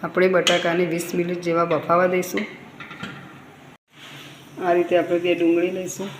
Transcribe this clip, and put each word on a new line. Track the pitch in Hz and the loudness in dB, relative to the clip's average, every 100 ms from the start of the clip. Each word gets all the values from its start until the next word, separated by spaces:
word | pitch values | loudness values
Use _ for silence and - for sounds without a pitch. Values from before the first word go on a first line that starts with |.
| 170 | -4
આપણે | 180 185 185 | 2 4 4
બટાકાને | 170 175 170 170 180 165 | 2 2 2 0 0 -2
વીસ | 170 180 | -2 -2
મિનિટ | 175 175 175 | -2 -2 0
જેવા | 165 170 | 0 2
બફાવા | 156 139 170 180 185 | 0 2 2 4 0
દઈશું. | 180 202 208 - - - - - - - - - - - - - _ - - - - - - - | -2 -4 -6 -10 -20 -18 -18 -14 -14 -14 -18 -20 -20 -20 -20 -20 _ -20 -20 -20 -20 -20 -20 -4
આ | 180 175 | 2 2
રીતે | 170 180 | 4 2
આપણે | 160 175 175 | 2 0 2
બે | 170 | 2
ડુંગળી | 170 170 180 185 | 4 4 0 -2
લઈશું | 180 - 196 | -8 -8 -10